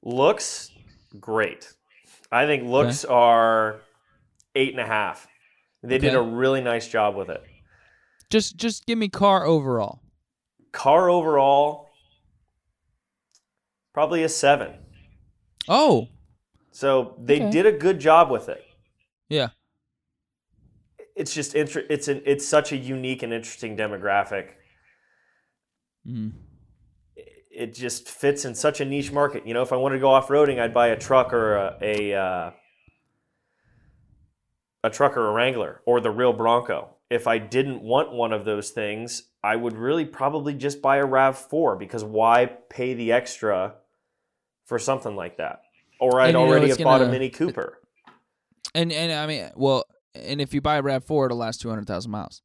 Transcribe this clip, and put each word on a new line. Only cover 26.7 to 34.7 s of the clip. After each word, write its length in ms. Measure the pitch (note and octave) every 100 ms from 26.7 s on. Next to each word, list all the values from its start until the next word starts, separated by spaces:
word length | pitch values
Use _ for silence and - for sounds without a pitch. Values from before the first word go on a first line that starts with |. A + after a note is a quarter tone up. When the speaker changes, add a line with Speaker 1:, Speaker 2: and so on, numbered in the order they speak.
| _ _ _ _ -
Speaker 1:
It, 120 | - _ _
it 240 | - A#2+
just 340 | A2+ B2 - -
fits 360 | - C#3+ C#3+ C3
in 80 |
such 260 | A2+ D3+ D3
a 40 |
niche 280 | C#3 C#3+ C#3+
market. 340 | C#3+ C#3+ A#2+ A2
You 60 |
know, 100 | A#2
if 100 | B2+
I 40 | B2+
wanted 200 | C3+ C3+
to 40 |
go 100 | C3+
off-roading, 480 | C3+ C3 C#3+ D3 B2+
I'd 140 | A#2
buy 160 | A#2 A#2+
a 80 | A2
truck 340 | - C3 B2
or 220 | A#2+ A2 G#2
a, 220 | F#2+ -
a, 320 | G#2+ G#2 G#2
uh, 360 | G2 F#2+ F2+ E2+ - _ _ _ _ _ _ _ _ _ _ _ _ _ _ _ _ _ _ _ _ _